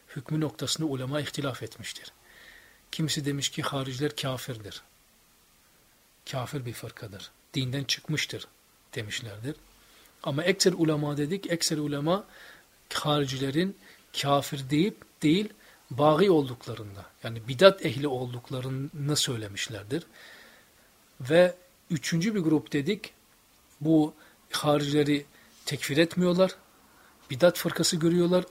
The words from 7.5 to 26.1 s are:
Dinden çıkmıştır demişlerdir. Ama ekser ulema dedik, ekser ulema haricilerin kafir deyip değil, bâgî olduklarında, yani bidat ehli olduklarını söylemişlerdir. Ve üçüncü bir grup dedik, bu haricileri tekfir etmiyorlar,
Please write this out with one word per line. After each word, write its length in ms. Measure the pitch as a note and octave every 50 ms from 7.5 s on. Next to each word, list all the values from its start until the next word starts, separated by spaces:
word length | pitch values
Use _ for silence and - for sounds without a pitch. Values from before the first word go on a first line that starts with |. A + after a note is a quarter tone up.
| -
Dinden 300 | C#3 C3 B2+ A#2+ C#3+ C#3
çıkmıştır 640 | - - - - - D#3 D3 - - - E2 - - _ _ _ _ _ _ _ _ -
demişlerdir. 600 | C3 A2+ G#2+ - - A#2 A2+ G2 G#2 A2 C3 D#3+ - - - _ _ _ _ _ - - - _ _ -
Ama 200 | E3 C#3 C#3+ E3+
ekser 300 | F3+ F#3+ F#3+ - G3 E3
ulema 440 | - E3 D#3 D#3 D3 D3+ D3 D3
dedik, 340 | C#3+ D3 C#3+ F#3 G3 G3 D#3
ekser 280 | E3+ E3 - - E3+ D#3
ulema 460 | D3+ D3 C#3+ C#3+ C#3+ D#3 F3 G3+ G#3+ - - - - - - - _ _ _ _ _ _ -
haricilerin 840 | - - D3 D3 D3 C#3+ C3 C3+ C3 C3+ C3+ C3 D#3 F3+ G3 G3 - - - - - - _ - - -
kafir 480 | C3+ C#3+ C#3 C3+ - - C#3 C3+ B2+
deyip 520 | D3 D3 E3+ G#3+ A3 - - - _ _ -
değil, 260 | D3+ D#3 F#3+ G#3+ G#3+ - - - - - - _ _
bâgî 400 | C3+ A#2 D3 D3+ D#3 D3+ G3 G#3
olduklarında, 760 | F3+ D#3 C#3+ B2+ B2 - - - A#2 G#2 A2 G#2 G2+ - - - _ _ -
yani 240 | B2 A#2 A#2 G#2+ A#2
bidat 380 | C#3 B2 F#3 G3 F#3+ - -
ehli 220 | D#3+ A#2+ B2+ C#3+ D3+
olduklarını 1080 | C3 B2 B2+ B2 A#2+ A#2+ - - C#3 B2+ B2 C3 C3 C3 C#3 D3 - D3 C#3+ C#3+ D3+
söylemişlerdir. 880 | C#3 - - B2+ A2+ G#2+ G2+ G2 G2 - - A2+ G2+ G2+ G#2 C3 E3 E3+ - - - - - - - - - - - _ _ _ _ _ _ _ _ _ _ _ _
Ve 340 | C3+ A#2+ D3+ E3+ F3+ F3+ F3+ - - _ _ _ _ _
üçüncü 440 | F3 D3+ - - F3 E3 E3 A3+ A3
bir 60 | G#3
grup 320 | E3+ D#3+ D#3 D3 - - -
dedik, 400 | D3+ C#3 D#3 G#3+ G3 - - - _ _ _ _ _ _ _ _ _ _ _ _ _
bu 340 | D3 D#3 D#3+ D#3 D3+ D3+ - - - - _ _ _ _ -
haricileri 720 | - - D3+ D3 D3 C#3+ C#3+ C#3+ D3+ D3 C#3+ D3 C#3+ C#3+ - _ - - - - - -
tekfir 300 | - D3 C3 - - C#3
etmiyorlar, 540 | C#3+ E3+ E3+